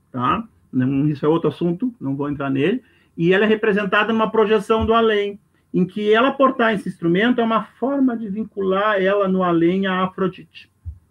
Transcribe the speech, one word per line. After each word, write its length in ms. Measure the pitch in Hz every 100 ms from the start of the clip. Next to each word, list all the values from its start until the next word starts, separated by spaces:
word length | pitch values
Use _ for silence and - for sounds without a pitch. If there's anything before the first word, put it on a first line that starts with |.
| _
tá? 360 | 123 127 180 233 _ -
Não, 380 | 127 127 139 151
isso 160 | 139 151
é 20 |
outro 220 | 160 156
assunto, 440 | - 170 175 254 -
não 160 | 135 139
vou 140 | 143
entrar 200 | 147 139
nele, 320 | 135 151 247 - _ _ -
e 160 | 170
ela 100 | 190
é 40 | 214
representada 680 | 214 220 202 208 208 214
numa 160 | 226 214
projeção 560 | 220 208 220 208 220 220
do 80 |
além, 480 | 226 226 208 202 202 _ _ _
em 120 | 175 185
que 280 | 208 208
ela 180 | 220 262
portar 420 | 269 262 262 226
esse 140 | 202 185
instrumento 540 | - 170 180 233 247
é 20 |
uma 200 | 226 226
forma 520 | 214 - 247 277 254 226
de 140 | 220
vincular 720 | 208 220 202 190 190 214 202
ela 260 | 185 202 190
no 160 | 185
além 440 | 180 170 170 190 196
a 160 | 185
Afrodite. 680 | 185 - 190 185 160 - - _ - - _